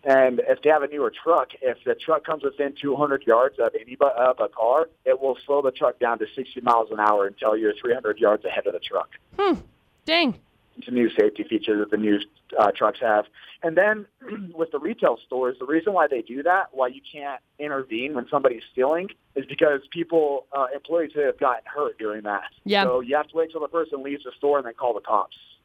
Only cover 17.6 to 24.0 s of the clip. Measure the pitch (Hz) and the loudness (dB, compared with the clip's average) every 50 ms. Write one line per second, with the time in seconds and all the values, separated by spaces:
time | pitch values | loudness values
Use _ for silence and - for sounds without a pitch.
17.6 | 147 147 143 135 135 131 107 117 127 143 151 127 117 - 151 143 135 131 123 113 | -8 -6 -6 -6 -6 -6 -6 -6 -6 -6 -6 -8 -6 -2 -2 0 2 0 0 0
18.6 | - - _ 127 127 139 156 170 185 202 - _ _ _ _ 139 135 131 139 - | -12 -12 _ -2 0 0 0 -2 -4 -8 -14 _ _ _ _ -10 -8 -8 -2 0
19.6 | 170 151 143 135 139 - - 170 165 165 170 165 156 147 139 135 - _ 139 139 | 2 2 2 0 -6 -10 -8 -8 -6 0 0 0 0 0 -4 -6 -8 _ -4 -4
20.6 | 135 127 135 139 _ - 165 170 160 151 151 147 147 131 123 - 143 135 123 117 | -4 -4 -4 -6 _ 0 0 0 0 -2 -2 0 0 0 0 2 2 2 2 0
21.6 | _ - - 143 147 123 110 - 110 107 104 107 104 104 101 98 - - _ _ | _ -10 -6 -4 -4 -4 -4 -6 -8 -6 -6 -6 -6 -4 -4 -4 -6 -8 _ _
22.6 | _ 196 208 202 196 - 123 127 127 120 139 151 151 - - 160 165 160 165 160 | _ 0 0 2 2 2 0 -2 -2 0 -2 -2 -2 -2 -2 -4 -4 -2 -4 -8
23.6 | 151 139 - 170 160 160 151 139 | -8 -4 -4 -4 -4 -4 -6 -10